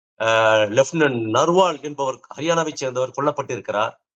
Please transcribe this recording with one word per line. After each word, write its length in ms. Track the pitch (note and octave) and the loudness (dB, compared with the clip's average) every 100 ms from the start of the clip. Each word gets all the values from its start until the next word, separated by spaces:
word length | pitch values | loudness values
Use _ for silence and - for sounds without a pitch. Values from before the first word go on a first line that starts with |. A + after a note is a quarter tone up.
| _ - | _ -4
ஆ, 340 | A2+ A2+ A2 A2 | 0 4 4 4
லெப்டினன்ட் 760 | G#2 A2+ C3+ E3+ D3 A#2+ A2 | 2 2 0 2 0 0 -2
நர்வால் 500 | A#2 D#3+ F3 F#3 D3 | 0 2 4 2 0
என்பவர், 380 | D3 C#3 C3+ B2 - - | -8 -6 -6 -6 -12 -8
ஹரியானாவைச் 380 | D#3 E3 D#3 | -2 0 -2
சேர்ந்தவர் 400 | C#3 C3 B2 C3 A#2+ | -4 -6 -4 -6 -2
கொல்லப்பட்டிருக்கிறார். 720 | D3 C#3+ C3 A#2+ F#2+ G2+ A2+ - _ | -4 -2 -6 -8 -4 -4 -4 -6 _